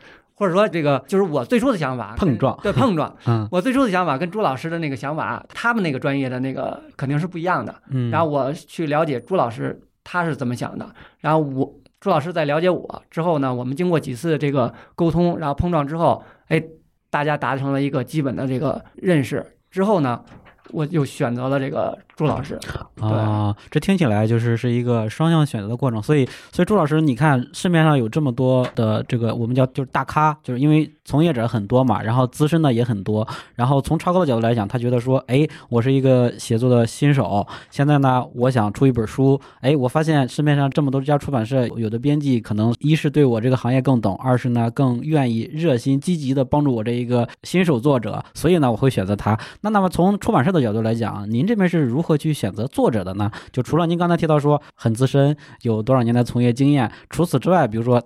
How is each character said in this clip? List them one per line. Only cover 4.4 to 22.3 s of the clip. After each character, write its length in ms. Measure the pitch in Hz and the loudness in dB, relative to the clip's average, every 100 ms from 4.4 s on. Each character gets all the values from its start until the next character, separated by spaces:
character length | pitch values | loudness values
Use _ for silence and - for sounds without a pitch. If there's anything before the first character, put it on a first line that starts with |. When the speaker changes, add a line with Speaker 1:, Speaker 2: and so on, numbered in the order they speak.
| 180 131 | -2 -2
Speaker 1:
师 140 | 165 | -6
的 100 | 170 | -6
那 100 | 156 | -6
个 60 | 131 | -6
想 180 | 139 156 | -6 -6
法， 300 | 107 117 - | -6 -8 -10
他 200 | - 233 | -6 -2
们 100 | 233 | -2
那 80 | 175 | -2
个 80 | 131 | -2
专 180 | 143 139 | -2 -2
业 120 | 131 | -4
的 100 | 127 | -4
那 140 | 131 | -6
个 280 | 131 131 - 302 - | -6 -6 -8 -14 -8
肯 100 | 135 | -4
定 120 | 147 | -2
是 80 | 175 | -4
不 100 | 175 | -4
一 40 | |
样 220 | 175 165 110 | -2 -2 -4
的。 80 | - - | -12 -8
Speaker 2:
嗯。 200 | 131 120 | -4 -2
Speaker 1:
然 100 | 156 | 0
后 60 | 165 | 0
我 240 | 143 131 | 0 -2
去 340 | 156 - - 160 | -6 -10 -8 -2
了 160 | 147 | 0
解 160 | 160 123 | 0 -4
朱 160 | - 185 | -2 -2
老 140 | 120 | -2
师 280 | 123 139 - _ _ - | -4 -8 -8 _ _ -8
他 180 | 180 | -4
是 100 | 170 | -4
怎 140 | 135 123 | -4 -4
么 80 | 120 | -4
想 220 | 135 - | -8 -10
的， 120 | - - - _ | -14 -18 -20 _
然 140 | 151 | 0
后 60 | 156 | 0
我， 300 | 147 131 139 - _ _ | 0 -2 -4 -6 _ _
朱 100 | 196 | -2
老 80 | 160 | 0
师 140 | 156 | 0
在 140 | 170 151 | -4 -2
了 160 | 151 | 0
解 80 | 180 | 0
我 340 | 165 - - - | 0 -4 -16 -12
之 100 | - | -6
后 180 | 170 151 | -2 0
呢， 140 | 135 | -2
我 120 | 123 123 | -4 -6
们 100 | 139 | -4
经 140 | 180 | 0
过 100 | 160 | 0
几 160 | 143 120 | -2 -6
次 220 | 165 147 | -2 -2
这 120 | 143 | 0
个 240 | 139 117 - - - | 0 -2 -4 -16 -2
沟 160 | 170 | 0
通， 260 | 165 175 170 | 2 0 0
然 120 | 151 | -4
后 40 | |
碰 160 | 143 175 | -2 0
撞 160 | 165 139 | 0 -2
之 120 | 165 | 0
后， 260 | 156 110 - - _ | 0 0 -4 -20 _
哎， 160 | 160 160 - _ _ _ | -2 -2 -12 _ _ _
大 120 | 151 | -4
家 120 | 147 147 | -2 -2
达 220 | 127 135 | -2 -2
成 160 | 139 | -2
了 80 | 139 | -2
一 80 | 139 | -2
个 140 | 143 | -2
基 180 | 123 156 | -4 -4
本 140 | 135 98 | -4 -4
的 120 | 131 | -4
这 100 | 127 | -2
个 260 | 143 - - - | -2 -4 -8 -6
认 280 | 190 160 | 0 0
识 220 | 120 143 - _ _ | 0 -4 -8 _ _
之 140 | 185 | -4
后 160 | 196 196 | 0 2
呢， 240 | 139 120 - - - _ - | 0 -4 -10 -20 -20 _ -12
我 140 | - 147 | -6 -2
就 180 | 170 | -2
选 320 | 135 - 131 120 | -2 -2 -4 -2
择 140 | 131 | -2
了 100 | 139 | -2
这 100 | 135 | -2
个 280 | 113 - - _ - | -4 -4 -6 _ -4
朱 100 | |
老 160 | 151 | -2